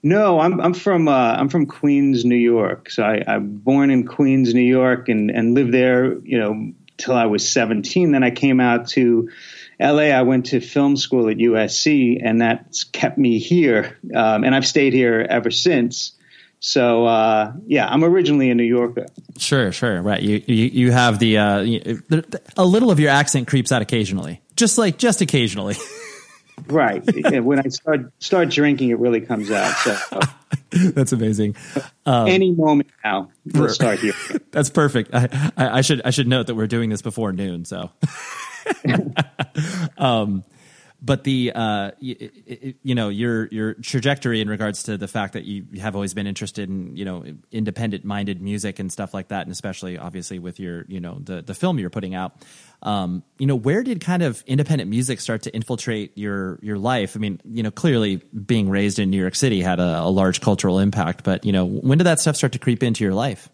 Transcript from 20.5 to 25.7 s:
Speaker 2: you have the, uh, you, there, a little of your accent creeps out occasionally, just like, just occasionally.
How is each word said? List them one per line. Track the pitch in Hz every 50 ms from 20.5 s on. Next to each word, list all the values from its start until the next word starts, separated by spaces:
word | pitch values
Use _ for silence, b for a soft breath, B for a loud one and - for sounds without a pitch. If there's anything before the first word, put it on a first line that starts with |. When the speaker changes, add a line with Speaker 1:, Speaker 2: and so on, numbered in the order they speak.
| 120 110 113
Speaker 2:
you | 127 - 127 123 123
have | 120 127 123 120 110 101
the, | 117 113 107 107
uh, | 104 104 101 101
you, | 98 113 117 107 - - 117 - - _
there, | 156 160 160 - - - _ - - -
a | 185
little | 180 185 220 247 240
of | 185 147
your | 180 151
accent | 139 143 147 - - 139 120 -
creeps | - 135 117 -
out | 131 120
occasionally, | 107 - - 117 104 92 98 92 76 76 85 - _ _ _
just | - 233 220 -
like, | 240 226 196 147 -
just | - 233 214 -
occasionally. | 185 139 - 139 120 107 87 104 95 101